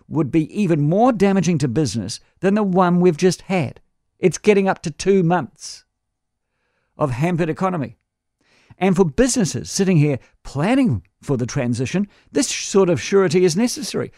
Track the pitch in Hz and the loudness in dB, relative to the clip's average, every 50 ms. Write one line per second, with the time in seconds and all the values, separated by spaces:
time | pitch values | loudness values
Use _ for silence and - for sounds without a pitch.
0 | _ - 131 147 165 123 - 160 156 - - 196 214 160 170 147 147 147 170 202 | _ -6 -4 -2 -2 0 0 0 -2 -2 -2 -2 0 0 0 0 0 0 2 2
1 | 233 262 247 180 196 196 196 196 156 175 180 139 143 139 110 156 156 113 104 117 | 2 2 2 2 2 2 2 2 0 0 0 0 0 -2 0 -2 -2 -2 -2 -6
2 | 92 90 - - _ _ _ _ - 196 196 214 214 190 175 190 185 175 175 180 | -6 -8 -10 -14 _ _ _ _ -2 0 0 0 0 0 2 2 2 2 2 4
3 | 175 180 160 147 180 185 - - - - 196 180 139 113 - _ _ _ _ _ | 2 2 2 2 0 0 0 -2 -6 -4 -4 -2 -4 -4 -8 _ _ _ _ _
4 | _ _ _ - - 175 151 - - 208 208 202 196 190 170 - - 170 151 - | _ _ _ -2 -2 -2 -2 0 2 2 2 2 2 0 -2 -4 -6 -12 -10 -4
5 | - 185 202 196 175 160 180 175 143 - _ - - - - - _ _ _ _ | 0 2 2 2 2 2 0 0 -2 -6 _ -18 -20 -20 -20 -20 _ _ _ _
6 | _ _ _ _ _ _ _ _ _ _ _ _ _ _ _ _ _ _ _ - | _ _ _ _ _ _ _ _ _ _ _ _ _ _ _ _ _ _ _ -6
7 | 147 143 123 113 156 175 180 151 175 156 156 - 190 190 185 165 127 - - _ | -4 -4 -2 -2 -2 -2 0 -2 -2 -2 -4 -2 -4 -4 -2 -4 -6 -8 -10 _
8 | _ _ _ _ _ _ _ _ _ _ _ _ _ _ - - 180 196 185 165 | _ _ _ _ _ _ _ _ _ _ _ _ _ _ -8 -2 0 2 4 4
9 | 196 160 131 - 254 262 - 262 196 - - 113 101 - - - 196 180 190 151 | 2 2 2 0 0 0 2 0 -2 -2 -2 -6 -8 -6 -4 -2 0 2 4 4
10 | 147 151 139 123 _ _ _ _ - - - 135 151 208 254 277 262 208 123 92 | 4 2 0 -4 _ _ _ _ -16 -10 -6 -4 0 0 2 2 2 2 0 -2
11 | - _ _ _ - - 139 113 123 120 - 147 123 120 123 110 131 117 - 185 | -6 _ _ _ -6 -4 -4 -2 -2 -4 -4 -4 -2 -2 -2 -2 -4 -2 -2 -4
12 | 208 - _ _ _ _ - - 269 - - - - - - 202 190 175 175 131 | -4 -4 _ _ _ _ -4 -2 -2 -2 -4 -8 -6 0 2 2 2 2 2 0
13 | - - 196 196 190 175 165 185 180 180 156 185 240 247 - 311 247 - - - | 0 0 2 2 2 2 2 2 2 2 2 2 -2 -2 -2 -6 -10 -8 -6 -6
14 | - - - | -8 -8 -12